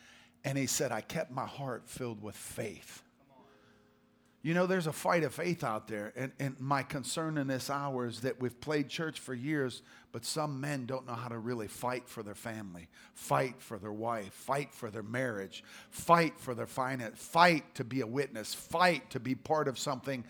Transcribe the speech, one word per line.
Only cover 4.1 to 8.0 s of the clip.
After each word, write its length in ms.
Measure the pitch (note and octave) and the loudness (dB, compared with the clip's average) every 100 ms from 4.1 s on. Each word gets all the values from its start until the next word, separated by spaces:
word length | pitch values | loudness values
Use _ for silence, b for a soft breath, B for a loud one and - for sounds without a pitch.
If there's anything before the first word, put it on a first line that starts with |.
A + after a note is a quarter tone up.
| b b b | b b b
You 100 | D3+ | 2
know, 120 | E3+ F3+ | 4 6
there's 220 | F#3+ D#3 | 4 2
a 60 | |
fight 300 | - F#3 F3 | 0 4 4
of 100 | D3 | 4
faith 280 | - E3+ E3+ | 0 -2 0
out 260 | C3 G#2+ G#2+ | 0 -2 -2
there. 240 | G#2+ G#2 B2 | -4 -4 -4
And, 160 | C3 - | -6 -2
and 180 | C#3 C3+ | -4 -2
my 220 | C3 C#3 | 0 2
concern 540 | B2+ D3 B2 - D#3+ D#3 | 2 -4 -4 -2 0 0
in 100 | C#3 | 0
this 220 | C3 B2 | 0 0
hour 360 | C#3 C#3+ B2+ | -2 0 0